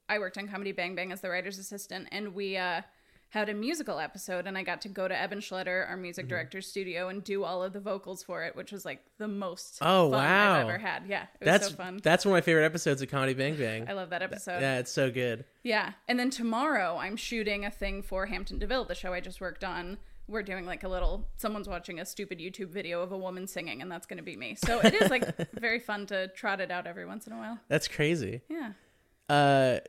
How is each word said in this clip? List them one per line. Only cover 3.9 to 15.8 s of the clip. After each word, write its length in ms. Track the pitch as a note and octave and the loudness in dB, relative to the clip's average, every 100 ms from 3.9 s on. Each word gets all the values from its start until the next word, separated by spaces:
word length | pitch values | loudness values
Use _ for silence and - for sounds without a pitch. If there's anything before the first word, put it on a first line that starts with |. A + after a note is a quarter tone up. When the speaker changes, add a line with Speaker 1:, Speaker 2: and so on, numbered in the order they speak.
| D#3 | -2
Speaker 1:
episode, 480 | D3+ F#3+ - F3+ F#3 | -4 -6 -4 -4 -2
and 100 | F#3+ | -4
I 60 | |
got 200 | F3+ F3 | -2 -4
to 80 | G#3+ | -4
go 180 | G3 F#3 | -2 0
to 120 | F3+ | 0
Evan 200 | F3+ G3+ | -2 -4
Schletter, 500 | G#3 F#3 F#3 F3+ - | -6 -4 0 0 0
our 80 | F#3 | -4
music 280 | F3+ F3 C3+ | -8 -8 -4
Speaker 2:
Mm-hmm. 40 | |
Speaker 1:
director's 380 | F3 D3+ F#3+ F#3+ | -4 -4 -8 -8
studio, 400 | G3+ F#3+ E3+ F3+ | -4 -4 -2 -4
and 160 | F#3+ | -4
do 200 | G3 G3 | -2 -2
all 200 | F3 F3+ | 0 0
of 100 | F#3 | -2
the 60 | G3 | -4
vocals 420 | G3+ G3 F#3 F#3 | -4 -4 -6 -10
for 220 | - E3+ | -8 -6
it, 120 | E3 - | -6 -6
which 160 | - | -10
was, 140 | G3 F#3 | -10 -10
like, 180 | C3+ _ - | -10 _ -8
the 100 | G#3+ | -4
most 520 | G3+ F#3+ F3 - - | -4 -4 -6 -10 0
Speaker 2:
Oh, 300 | D#3+ F#3 E3 | 6 8 8
Speaker 1:
fun 80 | C3 | 6
Speaker 2:
wow. 300 | C#3+ F#3+ G#3 E3 | 6 8 8 6
Speaker 1:
I've 80 | A2+ | 4
ever 80 | - | 0
had. 300 | G#3+ D3 F#3+ | -4 -4 -4
Yeah, 160 | G3 | -6
it 40 | F#3+ - | -6 0
was 60 | E3 | 6
Speaker 2:
That's, 200 | G3 G3+ | 6 4
Speaker 1:
so 40 | D#3 | -4
fun. 240 | F#3 F#3+ | -8 0
Speaker 2:
that's 220 | D#3+ F3+ G3 | 4 6 6
one 60 | |
of 40 | F#3 | 6
my 40 | |
favorite 240 | E3+ D#3+ D#3 | 8 8 6
episodes 360 | E3 D#3+ C#3 | 4 2 2
of 80 | C3+ | 0
Comedy 240 | C#3 C3+ | 2 2
Bang 220 | C3 C3+ D3+ | 2 0 2
Bang. 340 | A#2+ A2 A2+ | 0 -2 -4
Speaker 1:
I 40 | |
love 180 | G3+ F3+ | -6 -4
that 100 | F3 | -4
episode. 400 | F#3 - - F3+ | -4 -6 -4 0
Speaker 2:
Yeah, 160 | C3+ C3 | 2 2
it's 140 | B2 | 0
so 180 | - C3 | 2 2
good. 360 | B2 B2 A2+ C3 _ | 2 0 0 -6 _
Speaker 1:
Yeah, 300 | A#3+ G#3+ | 0 0